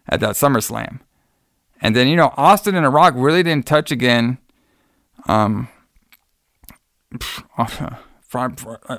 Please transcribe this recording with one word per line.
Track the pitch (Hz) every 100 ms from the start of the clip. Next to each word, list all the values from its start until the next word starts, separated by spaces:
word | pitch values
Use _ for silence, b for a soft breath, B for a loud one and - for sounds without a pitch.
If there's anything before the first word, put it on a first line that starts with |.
| -
at | -
that | 107 104
SummerSlam. | 143 123 - 113 - - _ _ _ _ _ _ _ _
And | 110 113
then, | 127
you |
know, | 170 139 -
Austin | 156 202 208 185
and | 143
The |
Rock | 147 175 127
really | 139 170
didn't | 170 151 -
touch | 151 -
again, | 123 123 120 117 127 _ _ _ _ _ _ _ _ -
um, | 107 107 104 123 b _ _ _ _ _ _ _ _ - - _ _ _
pff, | 120 - - - - 117 - - 123 -
<laughs> | _
fr-, | _ 123 127 123
fr-, | 113 113 -